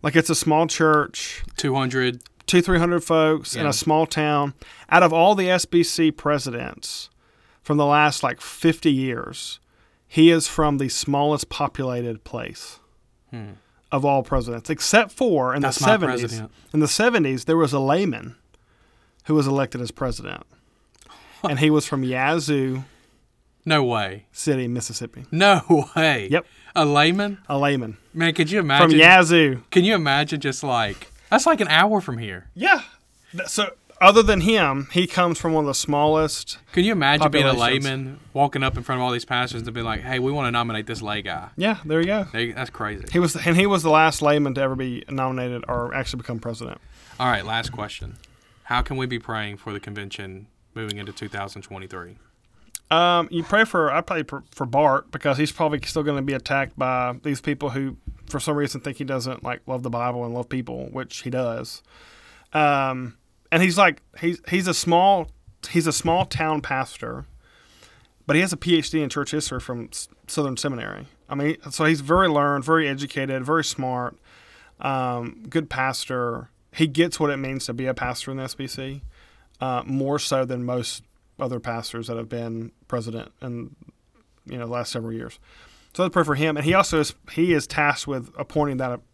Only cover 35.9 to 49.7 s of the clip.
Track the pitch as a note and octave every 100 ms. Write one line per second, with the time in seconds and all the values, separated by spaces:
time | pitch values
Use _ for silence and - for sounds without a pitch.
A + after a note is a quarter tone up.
35.9 | C#3+ D3+ D#3 D#3 - - - _ - G3
36.9 | G#3 C#3 D3+ D#3 D3+ C#3 B2 A#2 C3+ C#3
37.9 | C3+ C3 C#3 - C#3 C#3+ C#3+ C3+ C3 A#2
38.9 | B2+ B2 A#2+ - B2 B2 A#2+ A2+ A#2 A2+
39.9 | A2 B2+ B2+ B2+ D3 B2+ A#2+ A#2 A2 G#2+
40.9 | A2+ G#2+ G#2+ F#2+ E2 F#2 - G3 G3+ D3+
41.9 | D#3+ E3+ G#3 F#3+ A#2 A#2+ A#2 B2+ - G#2+
42.9 | G#2 - E3 F3 F3+ F3 E3+ G3+ G3 D#3+
43.9 | D#3 D#3+ D3 D3 D3 C#3+ C3 C3+ C3 C3
44.9 | A#2+ - C3+ C3 B2+ B2 B2 - B2 A#2+
45.9 | C3+ B2+ B2+ A#2+ A#2 A#2+ A2+ A#2+ - -
46.9 | - - - B2+ A2 F#2+ A2+ A2+ A#2 G#2
47.9 | - - - - _ _ _ - B2 B2
48.9 | C3 B2+ A#2+ - A2+ G#2 G2+ -